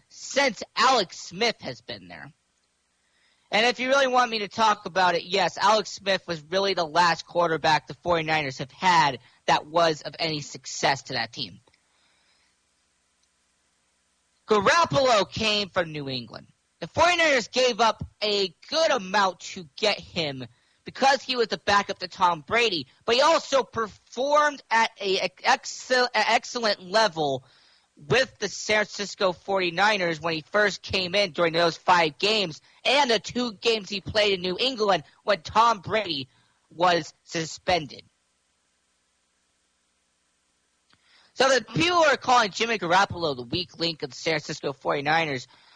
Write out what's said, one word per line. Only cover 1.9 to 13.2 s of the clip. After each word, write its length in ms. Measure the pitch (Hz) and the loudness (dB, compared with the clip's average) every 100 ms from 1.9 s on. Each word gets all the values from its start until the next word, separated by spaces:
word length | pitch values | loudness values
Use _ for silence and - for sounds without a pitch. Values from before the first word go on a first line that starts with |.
| 110 90 | -16 -16
there. 240 | 82 147 _ _ _ _ _ _ _ _ _ _ _ - | -18 -20 _ _ _ _ _ _ _ _ _ _ _ -4
And 140 | 202 240 | 0 0
if 140 | 233 | 0
you 100 | 254 | 0
really 180 | 269 262 | 2 2
want 240 | 247 240 | 2 2
me 80 | 220 | -2
to 80 | 202 | -6
talk 380 | 226 220 208 190 | 0 2 2 -2
about 300 | 180 180 170 | 2 2 2
it, 80 | |
yes, 340 | 180 190 165 - | -2 0 0 0
Alex 340 | 202 220 - | 2 2 0
Smith 300 | - 196 185 - | -8 -4 -4 -4
was 160 | 165 151 | -10 -4
really 220 | 185 196 | -2 -2
the 120 | 175 156 | -2 0
last 400 | 170 175 160 - | 4 4 2 -2
quarterback 600 | 170 170 160 156 151 - | 0 0 2 2 0 -2
the 80 | 143 | -8
forty-niners 640 | 175 170 156 156 139 135 | -2 0 0 -2 -2 -8
have 120 | 135 | -12
had 480 | - 185 170 147 123 _ _ - | -2 4 4 4 0 _ _ 0
that 180 | 156 151 | 0 0
was 380 | 165 165 160 | 2 2 0
of 120 | 151 - | -8 -8
any 220 | 165 151 | -6 -6
success 600 | - 135 - - 156 135 | -10 -14 -12 -4 -2 -2
to 100 | - | -4
that 200 | 123 113 | -6 -6
team. 260 | 151 101 - _ _ _ _ _ _ _ _ _ _ _ _ _ _ _ _ | -8 -14 -14 _ _ _ _ _ _ _ _ _ _ _ _ _ _ _ _